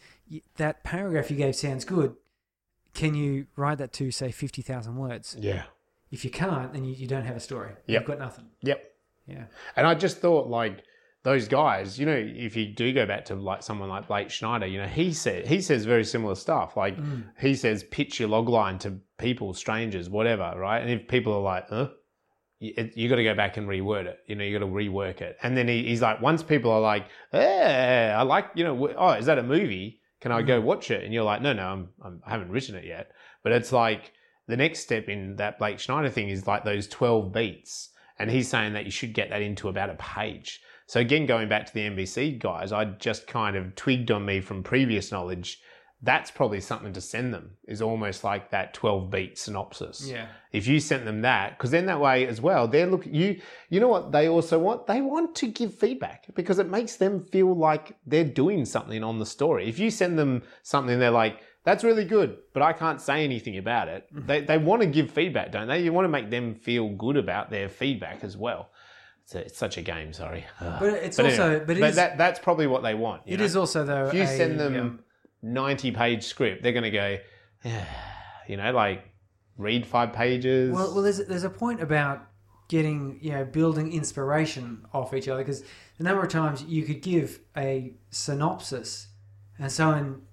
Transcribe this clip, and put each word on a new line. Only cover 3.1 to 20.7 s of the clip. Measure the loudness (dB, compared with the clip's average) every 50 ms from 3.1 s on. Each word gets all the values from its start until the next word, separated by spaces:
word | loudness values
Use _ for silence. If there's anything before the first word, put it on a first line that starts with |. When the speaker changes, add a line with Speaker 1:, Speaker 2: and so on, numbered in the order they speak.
| 0
Speaker 1:
you | 0 0 0 -2 -2 -4 -6 _
write | -2 -2 0 0
that | -2 -4 -6 -6
to, | -6 -4 -4
say, | -4 -4 -4 -6
fifty | -6 -6 -8 -8 -8 -8 -8
thousand | -8 -8 -8 -8 -8 -8
words?" | -6 -6 -6 -8 -10 -12 -14 -10 -6
Speaker 2:
Yeah. | -4 -4 -4 -4 -8 -12 _ _ _ _ _ _ _ _
Speaker 1:
If | -12 -10 -8
you | -8
can't, | -4 -2 -2 -2 -2 -2 -4 -6 -8
then | -6 -6
you, | -6 -8
you | -8 -6
don't | -4 -4 -4 -4
have | -6 -8
a | -8
story. | -10 -10 -10 -10 -10 -12 -14 -12 _
Speaker 2:
Yep. | -2 0 0
Speaker 1:
You've | 0
got | -2 -6 -6
nothing. | -8 -12 -12 -16 -20 -20 _ _
Speaker 2:
Yep. | -2 -2 -2 -2 -6 -12 _ _ _ _ _ _ _
Speaker 1:
Yeah. | -20 -18 -18 -18 -20 -20 -20 -20 -4 0
Speaker 2:
And | 4 4
I | 4 4
just | 4 2 0 0 2
thought, | 2 4 4 4 2
like, | 0 -2 -2 -2 -2 -4 -8 -16 _ _ _ _ _ _ _ 0
those | 2 2 2 2 2
guys, | 2 4 4 4 2 2 -2 -4 -4 -2
you | 0
know, | 0 0
if | 0 -2 -4 -6 -8 -8 -4 -4
you | -4 -4 -4 -2
do | 0 0 2 4
go | 2 2
back | 2 0 -4 -6
to, | -8 -8
like, | -6 -4 -4 -4 -4
someone | -6 -8 -8 -8 -6 -6
like | -8 -8 -6
Blake | -4 -2 -2 -2 -4
Schneider, | -6 -6 -4 -2 -2 -2 -2
you | -4 -4 -6
know, | -6
he | -4 -2 0 0 0
said, | -2 -2 -2 -2 -2 -2 0
he | 0 0 2
says | 2 2 2 2 4
very | 4 4 4 4
similar | 2 0 -2 -2 -2 -4
stuff. | -2 -2 0 0 0 0 -2 -2
Like, | -2 -2 -2 -2
Speaker 1:
Mm. | -4 -6 -6 -6 -6 -8 -12 -6 0
Speaker 2:
he | 0 2 2
says, | 2 2 0 0 0 -4
"Pitch | -6 -6 -6 -4 -4 -4 -2
your | 0 2
log | 2 2 4
line | 4 4 4 4 2 -2 -4
to | -6 -8 -8 -10 -14 _ _
people, | -4 -2 -2 -2 -2 -4 -8 -8
strangers, | -6 -4 -4 -2 -2 -2 -4 -4 -6 -6 -4
whatever," | -2 0 2 2 2 0 -2 -4 -4
right? | -4 -2 0